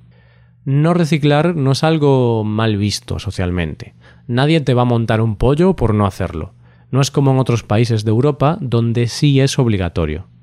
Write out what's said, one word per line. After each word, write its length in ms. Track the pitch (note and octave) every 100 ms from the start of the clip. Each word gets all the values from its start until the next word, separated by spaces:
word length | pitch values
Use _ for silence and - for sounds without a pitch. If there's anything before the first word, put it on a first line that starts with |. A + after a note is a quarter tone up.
| - _ _ _ _ _ C#3
No 280 | C#3 D#3+
reciclar 640 | F3 D#3+ D#3 D3 D3 E3 E3+
no 160 | C3
es 100 | C3+
algo 600 | D#3+ D#3+ C#3+ C3 B2 A2+ G#2+
mal 320 | G#2+ A2+ G#2
visto 420 | G#2 - - F2+
socialmente. 760 | - - F2+ F2+ D#2+ - - - - - -
Nadie 340 | A#2+ C#3+ E3
te 120 | C#3
va 100 | B2
a 20 | B2
montar 340 | A#2+ A2+ A2
un 160 | A2+ G2+
pollo 400 | A#2+ D3 F#3 F3
por 180 | A#2+
no 120 | G#2 G2+
hacerlo. 480 | - F#2 - - - - - -
No 120 | B2+
es 100 | C#3
como 200 | - C#3
en 80 | C3
otros 240 | B2 A#2
países 420 | - G#2+ A#2+ A2+ A2
de 60 |
Europa 460 | A2 C#3+ C#3+ C#3+ F#3
donde 460 | C3+ A#2 A#2 A#2 A#2
sí 340 | - D3 C3+
es 180 | C3+ -
obligatorio. 680 | A#2+ G2+ F2 F#2 D#2 D2+ - -